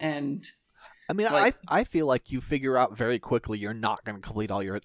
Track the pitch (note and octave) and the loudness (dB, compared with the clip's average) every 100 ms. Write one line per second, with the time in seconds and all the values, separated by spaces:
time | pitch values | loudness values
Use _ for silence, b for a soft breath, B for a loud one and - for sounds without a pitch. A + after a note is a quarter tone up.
0 | D#3 D3 C#3+ C#3+ - - _ B B B | -4 -2 -4 -6 -10 -18 _ B B B
1 | B F#3 A3 - G#3+ - - D#3+ D#3+ E3 | B -2 2 6 4 4 0 0 2 0
2 | D3+ B2+ - C3 - D3 C3+ B2+ B2+ G#2+ | 2 2 0 -6 -2 -2 2 4 2 2
3 | A#2 A#2+ - A#2+ - G#2+ G2+ A2+ A2 G#2+ | 0 0 0 -2 -2 -6 -6 -2 -2 -2
4 | - G2+ - G#2+ G#2+ G2+ F#2+ G2+ | -6 -12 -8 -6 -4 -2 -4 -6